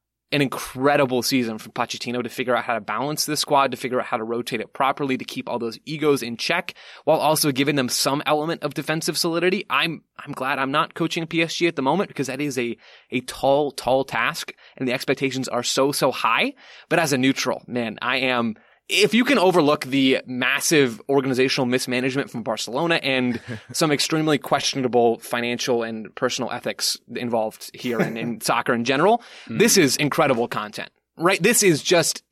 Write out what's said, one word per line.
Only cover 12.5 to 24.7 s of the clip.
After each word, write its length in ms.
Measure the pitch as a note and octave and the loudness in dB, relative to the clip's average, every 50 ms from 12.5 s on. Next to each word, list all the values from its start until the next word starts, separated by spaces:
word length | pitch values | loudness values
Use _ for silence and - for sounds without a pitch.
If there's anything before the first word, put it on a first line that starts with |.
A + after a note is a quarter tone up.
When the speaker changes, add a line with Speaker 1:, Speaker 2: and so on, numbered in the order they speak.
| B2 B2+ | -2 -2
Speaker 1:
a, 180 | A#2+ A#2+ A2 - _ - - - _ - | -2 -4 -4 -8 _ -20 -20 -20 _ -6
a 120 | A2+ B2+ | -6 -6
tall, 500 | B2+ - - - - C3+ C#3 C#3+ D3+ C#3 | -6 -6 -8 -2 2 2 4 4 2 0
tall 320 | - - - A#2+ C3 C3+ C3 | -4 -4 -2 0 2 2 0
task, 500 | - - A2+ A#2 C3+ D#3+ - - - - _ - - - - | 0 -2 -2 0 -2 -2 -4 -8 -12 -14 _ -20 -18 -10 -6
and 100 | C3+ B2 | -4 -2
the 60 | A#2+ | -2
expectations 540 | C3+ - - C3+ - C#3 C3+ B2+ C3 B2+ - | -2 -2 -2 -2 0 -2 -2 -2 -2 -6 -4
are 160 | - A#2+ A#2+ | -4 -4 -4
so, 280 | - - C3+ C3+ C#3+ | -2 0 0 2 0
so 200 | C#3+ - D#3 C3+ | 2 2 0 0
high. 420 | B2 - - - A#2+ C3 F#3+ C4+ C#4+ _ - - - - - - | 0 2 0 2 2 2 0 0 -2 _ -18 -20 -20 -16 -6 -2
But 100 | - F3 | 0 2
as 120 | E3 D3 | 2 2
a 60 | D3+ B2+ | 2 2
neutral, 460 | B2+ C3+ C3+ - - B2+ - - - | 4 2 2 2 0 -2 -2 -4 -6
man, 320 | - A#2 B2 A#2 A2 G#2+ - | -6 -4 -4 -4 -4 -6 -6
I 180 | - B2 C3 C3 | -4 -2 -2 0
am, 380 | C3 C3 B2+ A#2+ A#2 A2+ G#2+ - _ _ _ _ _ - | 0 0 0 0 0 -2 -4 -6 _ _ _ _ _ -2
if 220 | - F3 G#3 - - | 2 4 4 4 4
you 100 | A#3 B3+ | 4 4
can 140 | - C#4+ G#3 | 4 4 4
overlook 480 | F3 F#3 E3+ F3 D3+ C#3+ D3+ D3 - | 6 6 6 6 6 4 4 2 0
the 360 | B2+ C3 C#3 C3+ C3 B2+ - - | -2 0 2 4 4 4 2 0
massive 720 | A2 B2+ B2 B2+ B2+ C3+ C#3+ - - E3+ D3 C#3 B2 A2+ G#2+ - - | -4 -4 -2 0 0 0 0 0 2 4 4 4 4 2 -4 -2 0
organizational 600 | C#3 C#3 B2+ C3+ C3 A#2+ C3 C3 - - C3 A#2+ | 2 2 2 2 2 2 2 2 2 0 0 0
mismanagement 640 | B2 C3 - C3+ B2 B2+ B2 C3+ B2+ C#3 C3+ - | 0 -2 -2 -2 -4 -2 -2 -2 -2 -2 -4 -4
from 100 | - A#2+ | -6 -8
Barcelona 540 | G#2 B2+ A2 G#2+ - - A2+ C#3 E3+ E3 E3 | -6 -4 -4 -4 -6 -6 -4 -2 0 0 0
and 440 | D#3+ - C#3 C3 B2+ B2+ B2 A#2 A#2 - - A#2+ | 0 0 0 0 0 0 0 -2 -4 -6 -10 -14
Speaker 2:
<laughs> 160 | G#2+ - - | -14 -14 -10
Speaker 1:
some 200 | B2 - E3+ D#3 | -4 -2 0 2
extremely 480 | D3 - - - D#3+ D#3 D#3 D#3+ D3+ C3 | 2 0 0 0 0 0 2 2 2 0
questionable 800 | - - D3+ C#3 - - | 0 0 -2 0 0 -2